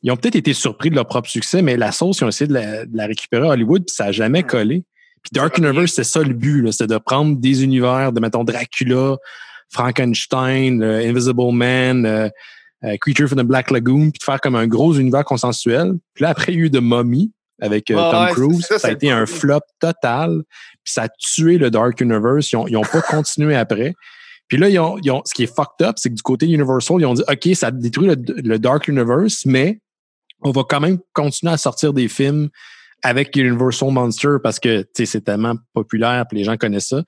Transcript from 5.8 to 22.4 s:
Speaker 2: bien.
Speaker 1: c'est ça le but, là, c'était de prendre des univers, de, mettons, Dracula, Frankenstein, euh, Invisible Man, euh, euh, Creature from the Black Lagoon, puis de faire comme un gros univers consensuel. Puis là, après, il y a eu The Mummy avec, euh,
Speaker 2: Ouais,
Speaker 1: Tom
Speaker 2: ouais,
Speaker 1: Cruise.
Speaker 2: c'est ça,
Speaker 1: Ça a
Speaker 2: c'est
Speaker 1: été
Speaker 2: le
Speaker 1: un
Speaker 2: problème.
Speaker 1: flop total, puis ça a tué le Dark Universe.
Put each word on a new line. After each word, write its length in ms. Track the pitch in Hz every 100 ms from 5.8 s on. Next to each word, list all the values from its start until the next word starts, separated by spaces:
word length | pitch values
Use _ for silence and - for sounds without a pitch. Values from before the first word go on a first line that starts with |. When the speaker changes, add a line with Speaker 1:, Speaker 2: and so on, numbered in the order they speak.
| 175 -
Speaker 2:
bien. 80 |
Speaker 1:
c'est 40 | 117
ça 140 | 160
le 120 | 151
but, 280 | 120 135 147
là, 80 | 117
c'était 160 | 107 113
de 40 | 110
prendre 380 | - 131 151 139
des 280 | 127 135
univers, 480 | 135 131 123 127 135
de, 80 | 117
mettons, 240 | 113 117
Dracula, 720 | 120 120 123 - 127 127 135 135 - - - - _
Frankenstein, 1120 | - 123 120 123 113 - 131 131 131 131 123
euh, 260 | 110 110 117
Invisible 440 | 123 123 120 123
Man, 540 | 120 123 127 127 127 113
euh, 220 | 107 110 - - - - _
euh, 120 | 113 104
Creature 280 | - 135 147
from 120 | 131
the 60 | 120
Black 240 | 131 123
Lagoon, 400 | 131 120 135 156
puis 80 | -
de 60 |
faire 160 | - 135
comme 140 | 143
un 120 | 120 113
gros 280 | 113 156
univers 300 | 147 131 131
consensuel. 680 | 143 131 123 123 - 120 180 180 _
Puis 80 | -
là, 80 | 156
après, 220 | 156 -
il 60 | 175
y 40 |
a 20 | 165
eu 40 |
The 100 | 135
Mummy 520 | 120 120 123 123 214 _ _ _
avec, 300 | 107 107 -
euh, 40 |
Speaker 2:
Ouais, 160 | 117 170
Speaker 1:
Tom 140 | 170
Speaker 2:
ouais, 60 | 180
Speaker 1:
Cruise. 280 | 175 135 170
Speaker 2:
c'est 120 | 170
ça, 40 | 208
Speaker 1:
Ça 100 | 120
a 20 |
Speaker 2:
c'est 40 | 110
Speaker 1:
été 100 | 143
Speaker 2:
le 40 |
Speaker 1:
un 100 | 120
Speaker 2:
problème. 160 | 113 170
Speaker 1:
flop 200 | 143 147 - _
total, 640 | 165 170 127 120 165 160 151 - - _
puis 80 | -
ça 120 | -
a 40 | 113
tué 500 | _ - - 160 175
le 120 | 135
Dark 300 | 110 117 120
Universe. 520 | 123 113 113 143